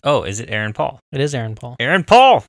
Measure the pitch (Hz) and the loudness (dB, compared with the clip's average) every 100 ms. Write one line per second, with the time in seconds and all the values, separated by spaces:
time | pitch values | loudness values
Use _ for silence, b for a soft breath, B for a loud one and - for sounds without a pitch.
0 | 139 143 78 101 117 107 107 107 151 131 | 0 -2 -2 -10 -8 -6 -6 -6 -8 -8
1 | _ 143 143 139 110 107 123 123 123 185 | _ -6 -4 -4 -8 -10 -16 -8 -2 -2
2 | 165 233 269 214 | 4 6 6 4